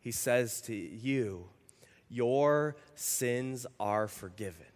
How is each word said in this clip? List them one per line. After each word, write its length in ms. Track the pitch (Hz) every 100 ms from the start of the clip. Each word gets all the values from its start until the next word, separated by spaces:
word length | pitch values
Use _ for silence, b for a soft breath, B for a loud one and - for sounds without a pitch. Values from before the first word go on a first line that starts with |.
He 100 | -
says 500 | 117 - 123 120 -
to 120 | -
you, 760 | 110 107 98 123 135 110 95 90 - _ B B B B
"Your 640 | 120 120 135 143 147 151 147 B -
sins 720 | - - 127 123 131 131 123 -
are 280 | 104 104 107
forgiven." 600 | - 98 90 104 80 -